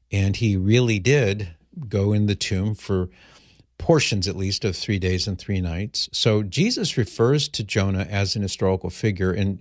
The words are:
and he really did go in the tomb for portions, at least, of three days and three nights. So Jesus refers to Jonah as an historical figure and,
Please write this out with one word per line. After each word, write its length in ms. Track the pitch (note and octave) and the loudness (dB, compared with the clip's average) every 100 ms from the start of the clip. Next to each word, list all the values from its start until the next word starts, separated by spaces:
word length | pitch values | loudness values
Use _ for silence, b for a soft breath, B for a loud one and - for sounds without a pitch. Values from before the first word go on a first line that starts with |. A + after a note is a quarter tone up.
| _ | _
and 240 | G2+ G2 F#2+ | 0 0 2
he 200 | A#2 G2 | 0 2
really 440 | F#2+ A#2 B2 G#2+ | 4 4 4 2
did 480 | F#2 D3 G#2+ G2+ F#2 E2 _ F3+ B2 | 2 4 2 0 -6 -12 _ -14 -4
go 240 | G#2 G2+ | 0 2
in 140 | G#2+ G#2 | 2 2
the 100 | G2 | 0
tomb 400 | - F#2 G#2 G#2 | 0 0 -2 -4
for 320 | - F#2+ F2+ B B B B B _ - | -2 -2 -2 B B B B B _ -2
portions, 500 | - E3 - G#2 F#2 | 2 4 4 0 -2
at 80 | F#2 | -2
least, 280 | F#2+ G2 | -4 -2
of 120 | G#2+ F2 | -2 -4
three 240 | - G2+ | -2 0
days 260 | F2+ F#2 G#2+ | 0 0 -2
and 140 | F#2 | -6
three 200 | - G2 | -4 -2
nights. 480 | F2+ E2 G#2+ - - | -2 -4 -6 -6 -6
So 320 | - A#2 G#2+ | -2 2 2
Jesus 520 | G2+ A2 G#3 B3 F3+ - | 0 0 0 0 -2 -2
refers 520 | A2 - A#2 D3 C#3+ | -2 2 2 2 0
to 160 | - | -4
Jonah 420 | G2+ G#2+ G2 F#2+ F#2+ | -4 0 0 0 -2
as 280 | G2 G2+ G#2+ | -2 -2 -2
an 60 | |
historical 480 | G2 - G2 F#2 F2+ | -4 0 0 0 -2
figure 420 | - A2 F#2 F#2 | -4 -2 0 0
and, 260 | F#2 G2 F#2+ | 2 0 -2